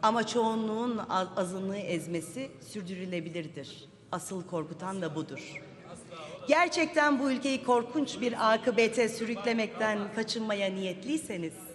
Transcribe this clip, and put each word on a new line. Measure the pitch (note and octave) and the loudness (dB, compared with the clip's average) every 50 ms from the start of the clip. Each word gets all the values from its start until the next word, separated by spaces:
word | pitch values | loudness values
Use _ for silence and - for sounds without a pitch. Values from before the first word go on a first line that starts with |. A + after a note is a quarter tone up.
| - | 4
Ama | A3 A3+ A#3 A3+ A#3 | 4 4 4 2 2
çoğunluğun | - A#3+ A3+ A3+ A3+ A3+ A3 G#3+ G#3+ A3 A#3+ B3 A#3 G#3+ | 2 4 4 4 4 2 0 0 0 0 0 0 -2 -2
a-, | - - - F#3 F#3 F#3 - | -2 0 0 0 0 0 0
azınlığı | A3 F#3+ F3 F#3 F#3+ F#3+ F#3+ G3 G3+ | -2 -2 0 -2 -4 -2 -2 -2 -4
ezmesi | G3 - F3 E3 D#3 E3 E3+ E3+ D#3+ - - B3 C4+ C4+ - - - - | -2 -2 -2 -2 -2 -2 -4 -4 -4 -4 -8 -8 -8 -8 -10 -16 -18 -10
sürdürülebilirdir. | - G#3 F#3+ F3 F#3+ F3+ F#3 F#3 F3+ F3 D#3+ E3+ D#3+ F3 D#3+ D3 - C#3+ C#3 - - - - - - - - - | -10 -8 -6 -6 -6 -6 -6 -4 -4 -4 -4 -4 -6 -6 -6 -6 -8 -10 -12 -12 -14 -16 -18 -20 -20 -20 -10 -6
Asıl | - F3+ F3 - G3 F#3 E3+ - | -6 -6 -4 -4 -6 -6 -6 -4
korkutan | - E3+ D#3 D#3 E3+ D#3 F3+ F#3 G3 G3 | -4 -4 -4 -4 -6 -8 -6 -6 -4 -2
da | F3 D#3+ D3 | -4 -2 -2
budur. | D#3 D#3 D3+ C3+ - - - - - - - - - - - F3+ - - - - E3 - - - - - F3 | -4 -4 -4 -6 -10 -10 -10 -12 -12 -14 -14 -18 -18 -16 -16 -16 -16 -14 -14 -14 -12 -12 -12 -12 -12 4 4
Gerçekten | C#4+ D#4+ F4 F4 - F4 D#4+ D#4 - D#4 D4 D4 C#4+ B3+ | 6 6 6 4 4 0 0 2 4 4 6 6 4 4
bu | C4+ C#4 | 4 2
ülkeyi | C4 B3 C4 C#4 C4+ B3+ - | 0 2 2 0 0 0 2
korkunç | - B3 A#3+ A#3 A#3+ - D#4 C#4+ - - - | 4 4 4 4 2 0 0 0 0 -2 -2
bir | A#3 A#3+ A3+ - A3 A3 A3 | 0 0 0 4 4 6 6
akıbete | A3+ A3 B3+ A#3 G3+ A3+ A3 A3+ B3 A#3 A3 | 6 4 2 6 6 6 6 6 4 4 4
sürüklemekten | A3+ - A3+ A3 A3+ G3 G3+ A#3+ A3+ A3+ A3 G#3 - - A3 A3 G#3+ G#3 G3+ G3+ - | 2 -2 -2 -2 -2 -2 0 0 2 2 2 0 0 0 2 2 2 0 -2 -2 -2
kaçınmaya | A3 A3+ A3 - A#3 A3 A3 G#3+ G3+ G3 F#3+ | -4 -2 -2 -2 -2 0 0 0 2 2 0
niyetliyseniz | F#3+ F#3+ F#3+ F#3 F3 F#3+ F#3+ A#3+ D4+ D#4 - - G#3+ F3+ E3+ D#3+ D#3+ - - - - | 0 0 -2 -2 -4 -4 -2 -2 -2 -2 0 -2 -4 -4 -4 -4 -6 -8 -14 -14 -16